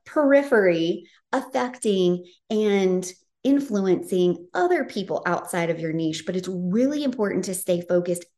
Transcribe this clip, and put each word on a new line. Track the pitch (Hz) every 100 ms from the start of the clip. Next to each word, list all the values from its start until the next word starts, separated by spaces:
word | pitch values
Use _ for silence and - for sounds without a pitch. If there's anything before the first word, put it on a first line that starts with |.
periphery | - 311 277 277 285 226 185 165 165 202 - _ -
affecting | 269 262 262 247 247 220 190 180 180 180 _ -
and | 220 214 202 190 185 180 - _ _
influencing | 254 277 277 208 190 170 - 185 180 175 -
other | - 359 349
people | 262 214 185 151
outside | - 175 - 180 170
of | 160
your | 160
niche. | 160 160 156 -
But | 185
it's | 180
really | 185 180 214 262 294
important | 285 - 202 180
to | 185
stay | 180 - 175
focused | 170 180 180 175 -